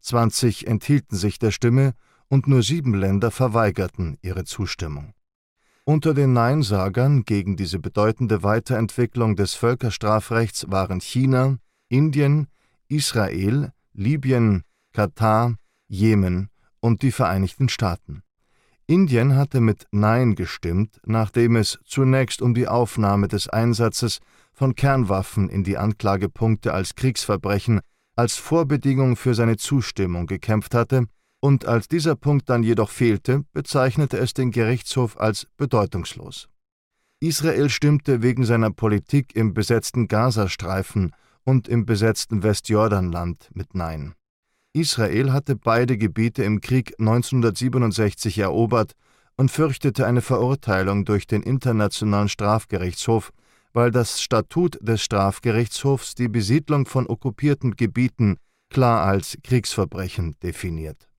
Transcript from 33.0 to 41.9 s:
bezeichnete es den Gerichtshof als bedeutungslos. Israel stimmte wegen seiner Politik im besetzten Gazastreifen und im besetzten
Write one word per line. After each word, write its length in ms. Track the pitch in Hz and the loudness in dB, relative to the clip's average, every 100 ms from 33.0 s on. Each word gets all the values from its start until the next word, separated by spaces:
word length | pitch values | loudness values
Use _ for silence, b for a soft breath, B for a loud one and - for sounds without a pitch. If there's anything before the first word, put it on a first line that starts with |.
| 120 104 - 131 143 | 2 2 0 -2 -2
bezeichnete 640 | - 143 143 131 123 143 - | -8 -4 0 0 2 -2 0
es 160 | 123 | -4
den 180 | - 127 | -2 -2
Gerichtshof 720 | 110 113 123 - - 120 - | 0 0 -2 -4 -2 -2 -2
als 260 | 110 107 - _ | -2 -2 -8 _
bedeutungslos. 880 | 139 120 101 90 82 - 87 - - _ _ _ _ _ _ _ | -2 0 0 -4 -10 -12 -16 -18 -20 _ _ _ _ _ _ _
Israel 480 | 160 151 160 131 143 | -4 -2 0 2 0
stimmte 540 | - 147 147 - 127 | 2 2 2 2 2
wegen 240 | 117 123 117 | 2 2 2
seiner 240 | 117 113 | 2 2
Politik 640 | - 113 104 - 143 131 - | 0 0 0 0 -2 0 0
im 160 | 110 | 0
besetzten 560 | 95 107 117 - 120 113 | 0 0 0 0 -4 0
Gazastreifen 1080 | 107 123 110 98 - 87 95 95 - 90 b b b | 0 0 0 -2 -4 -4 -4 -4 -2 -2 b b b
und 240 | - 131 - | 0 0 2
im 160 | 120 | -2
besetzten 580 | 110 | 0